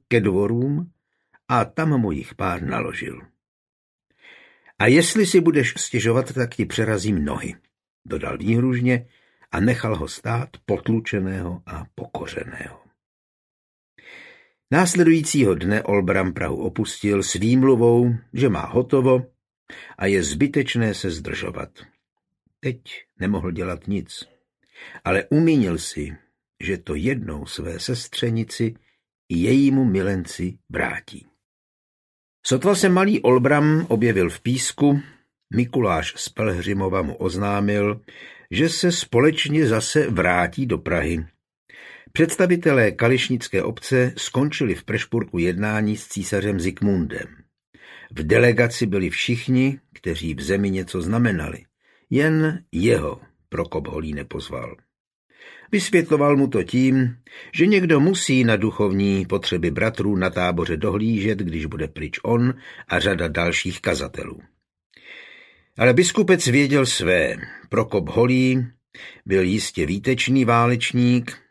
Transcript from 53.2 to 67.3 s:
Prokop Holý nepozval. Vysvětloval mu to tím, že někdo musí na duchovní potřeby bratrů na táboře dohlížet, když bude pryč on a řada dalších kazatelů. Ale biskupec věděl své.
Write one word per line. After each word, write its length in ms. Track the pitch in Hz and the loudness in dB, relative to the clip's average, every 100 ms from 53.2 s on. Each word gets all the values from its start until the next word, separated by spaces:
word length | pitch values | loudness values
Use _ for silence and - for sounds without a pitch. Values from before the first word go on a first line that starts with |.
| - _ - | -18 _ -10
Prokop 380 | 82 85 78 - | -8 -6 -6 -8
Holý 260 | 78 80 | -8 -8
nepozval. 640 | 73 65 67 - 67 60 - _ _ _ _ _ _ - - - | -8 -10 -12 -10 -10 -12 -16 _ _ _ _ _ _ -20 -20 -4
Vysvětloval 680 | 208 180 175 165 147 143 139 | -2 2 2 4 2 4 4
mu 100 | 135 | 2
to 160 | 107 | 0
tím, 540 | - 127 131 131 123 120 - - - | 0 2 4 4 2 -2 -18 -20 -8
že 120 | - 180 | 0 4
někdo 340 | 202 170 147 | 4 4 4
musí 440 | 160 185 - 127 | 4 2 2 4
na 120 | 117 107 | 4 4
duchovní 720 | 107 - 101 98 98 98 87 | 0 0 0 2 2 0 0
potřeby 460 | 98 - 90 82 | -2 -2 -2 -2
bratrů 440 | 73 113 - 104 95 | 0 -2 -2 -2 0
na 140 | 92 | 0
táboře 480 | 90 90 87 85 78 | 0 0 0 -2 -2
dohlížet, 640 | 107 101 110 110 104 101 | -2 0 0 0 0 -2
když 260 | 87 82 78 | -4 -4 -6
bude 220 | 78 76 | -6 -8
pryč 320 | - 78 - | -8 -10 -6
on 300 | 107 117 123 127 - - - | 0 2 2 -2 -12 -16 -4
a 120 | 90 | -2
řada 280 | 101 87 82 | 0 -2 -2
dalších 540 | 80 85 82 90 - | -2 -2 -2 -4 -6
kazatelů. 580 | 92 82 69 - - - - _ _ _ _ _ - - - - - _ _ - | -4 -4 -6 -10 -12 -14 -20 _ _ _ _ _ -20 -20 -20 -20 -20 _ _ 2
Ale 160 | 123 | 4
biskupec 540 | 123 175 - 208 175 127 | 6 4 2 4 4 4
věděl 380 | 135 139 143 123 | 2 4 2 2
své. 500 | - 87 90 67 | 0 2 2 0